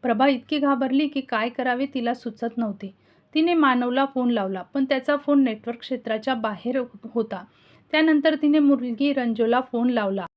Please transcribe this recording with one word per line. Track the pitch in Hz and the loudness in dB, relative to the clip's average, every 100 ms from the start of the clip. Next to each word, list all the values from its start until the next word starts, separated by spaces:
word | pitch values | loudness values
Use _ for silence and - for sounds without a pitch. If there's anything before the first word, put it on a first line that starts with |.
प्रभा | 247 220 269 | -2 2 2
इतकी | 262 - 302 | 2 -2 -2
घाबरली | 277 269 262 269 294 | 0 0 0 0 0
की | 285 | -4
काय | 262 226 226 | -4 -4 -4
करावे | 240 247 247 269 | -4 -2 -2 -2
तिला | 269 233 | -4 -4
सुचत | 240 240 214 233 233 | -4 -8 -8 -8 -4
नव्हते. | 226 202 196 - _ _ _ | -6 -6 -14 -16 _ _ _
तिने | 311 330 | 0 2
मानवला | 349 294 254 247 247 277 | 4 4 2 0 0 -2
फोन | 262 247 | 0 0
लावला, | 233 190 190 | 0 -2 -6
पण | 180 277 269 | -6 -4 0
त्याचा | 262 262 285 | -2 0 -2
फोन | 285 285 | 2 2
नेटवर्क | 262 220 226 233 | 2 0 -8 -10
क्षेत्राच्या | - 254 240 220 220 | -8 -8 -4 -4 -2
बाहेर | 254 220 202 240 254 247 202 220 | -4 -4 -4 -4 -4 -6 -10 -8
होता. | 233 220 190 202 _ _ _ _ | -4 -4 -6 -12 _ _ _ _
त्यानंतर | 311 320 302 302 311 | 2 4 4 2 2
तिने | 302 302 | 2 4
मुलगी | 285 277 247 226 277 | 4 4 0 -2 0
रंजूला | 277 240 226 226 240 | 0 -2 0 2 2
फोन | 254 233 240 | 0 -2 0
लावला. | 240 202 196 175 | 0 -2 -4 -8